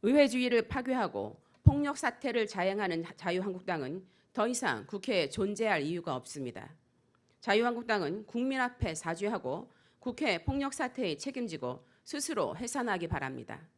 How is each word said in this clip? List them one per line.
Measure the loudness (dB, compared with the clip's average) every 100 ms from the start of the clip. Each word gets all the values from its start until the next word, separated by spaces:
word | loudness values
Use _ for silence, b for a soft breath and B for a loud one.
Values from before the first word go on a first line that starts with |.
의회주의를 | 6 8 8 6 4 4 2
파괴하고 | -2 0 0 0 -2 -6 -10 b b
폭력 | 8 8 0 0
사태를 | -2 -2 -2 0 0
자행하는 | 0 0 2 0 0 -4 -6
자유한국당은 | -2 0 -2 -4 -4 -4 -2 -6 -12 b b
더 | 0 0
이상 | 2 0 -2 -4
국회에 | -8 -2 0 0
존재할 | 0 -2 0 0 2
이유가 | 0 -2 -4 -6
없습니다. | -6 -8 -8 -10 -16 -20 _ _ _ _ _ b
자유한국당은 | 0 2 2 -2 0 0 0 -4 -6
국민 | -4 -2 0
앞에 | -2 -2 -4 -2
사죄하고 | -4 -2 -2 -2 -4 -6 -8 b b b
국회 | -10 -2 0 0
폭력 | 0 -2 -2
사태에 | -2 -6 -2 -4 -4
책임지고 | -6 -6 -6 -6 -6 -8 b b
스스로 | -10 -6 -4 -2 -2 -2
해산하기 | -6 -4 -2 -2 -2
바랍니다. | -4 -4 -8 -12 -14 -16